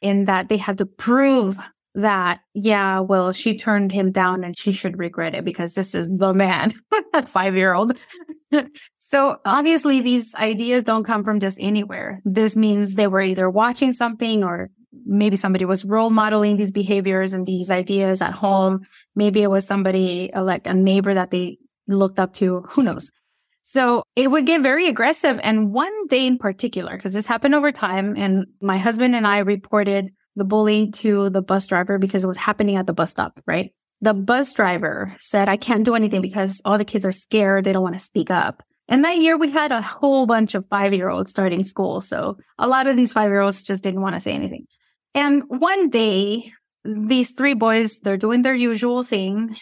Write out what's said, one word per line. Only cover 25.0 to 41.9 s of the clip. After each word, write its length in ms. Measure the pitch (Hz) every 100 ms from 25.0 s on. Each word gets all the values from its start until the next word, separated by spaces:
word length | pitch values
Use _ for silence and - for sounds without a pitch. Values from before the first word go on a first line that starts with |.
| 240 320 302 226
And 320 | 214 220 208
one 340 | 226 349 427 349
day 200 | 254 262
in 100 | 247
particular, 580 | 202 190 240 190 175 190
'cause 180 | 190
this 120 | 196 208
happened 300 | 226 285 294
over 160 | 294
time, 440 | 277 196 190 202 202
and 300 | 196 190 190 _
my 160 | 196 190
husband 380 | 226 220 254 240
and 100 | 208
I 140 | 202
reported 720 | 196 202 - 214 202 196 190 - _ 202
the 100 | 196
bullying 460 | 214 214 214 214
to 400 | - 220 202 196
the 100 | 190
bus 240 | 190 190 190
driver 320 | 180 180 202
because 260 | 190 196
it 40 | 185
was 100 | 180
happening 380 | - 202 208 196
at 100 | 190
the 80 |
bus 160 | - 165
stop, 300 | - - - -
right? 240 | 165 196 _ _ _
The 120 | 214
bus 400 | 196 196 247 277
driver 600 | - 196 175 160 - 190 -
said, 320 | - 208 196
"I 80 | 208
can't 260 | - 220
do 120 | 220 233
anything 260 | 214 196
because 400 | 185 196 196 190
all 140 | 202 208
the 80 | 202
kids 200 | 208 190
are 60 |
scared. 520 | 190 - 220 196 196
They 100 | 190
don't 100 | 190
wanna 160 | 185 185
speak 300 | - - -
up." 320 | 175 - - _ _ -
And 140 | 254 320
that 140 | 349
year 180 | 320 330
we 140 | 311
had 200 | 302 302
a 120 | 233
whole 420 | 190 - 285 269 233
bunch 300 | 226 214 196
of 100 | 190
five-year-olds 640 | 202 196 196 185 180 190
starting 340 | - 190 175
school. 380 | 190 - 185